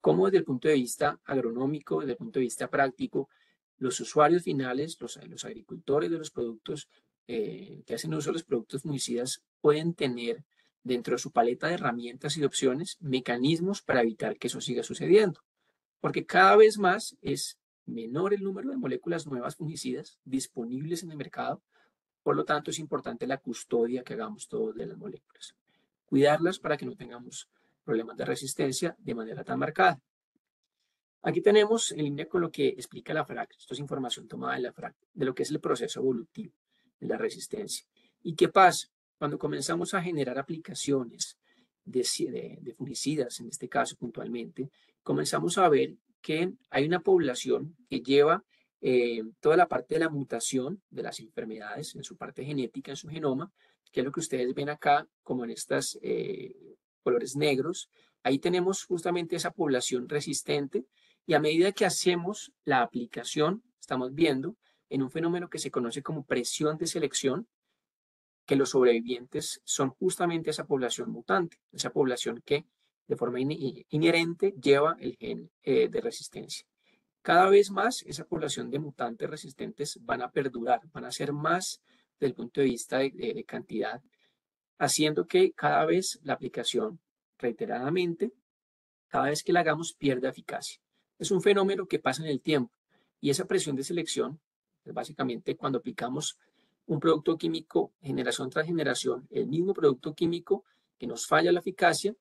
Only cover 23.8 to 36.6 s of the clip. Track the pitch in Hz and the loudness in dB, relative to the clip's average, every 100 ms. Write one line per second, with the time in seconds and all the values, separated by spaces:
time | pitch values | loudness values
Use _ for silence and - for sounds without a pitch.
23.8 | 117 123 123 117 110 107 - - 110 110 | 0 -2 -6 -8 -8 -10 -8 -4 -4 -4
24.8 | - - - 117 _ _ - _ _ _ | -10 -10 -14 -14 _ _ -20 _ _ _
25.8 | _ _ _ 135 143 156 165 190 151 147 | _ _ _ 4 6 4 2 0 -4 -4
26.8 | 131 120 117 120 123 - - _ _ _ | -4 -12 -16 -16 -16 -16 -18 _ _ _
27.8 | - 113 113 113 127 120 135 - 143 127 | -2 -2 -2 -6 -4 -4 -4 -2 -2 0
28.8 | 175 - - 120 110 147 - 131 139 151 | -4 -4 -8 -8 -8 -10 -6 -4 -4 4
29.8 | 185 151 _ _ _ _ _ _ _ _ | 4 4 _ _ _ _ _ _ _ _
30.8 | _ _ _ _ 165 165 196 208 208 226 | _ _ _ _ -2 4 6 8 6 2
31.8 | - 151 147 143 - 185 170 - 135 131 | 0 -2 -4 -4 -4 -2 -2 0 0 0
32.8 | - 123 - 156 143 117 - _ - 127 | -12 -14 -6 -4 -4 -6 -10 _ -14 -10
33.8 | 143 139 127 - - - 123 123 123 - | -6 -6 -6 -8 -10 -8 -6 -4 -6 -8
34.8 | - _ _ - 135 135 - 151 - 139 | -14 _ _ -4 -4 -2 -4 -4 -2 -2
35.8 | - - 131 120 113 - 110 _ | -2 -2 0 0 -4 -12 -14 _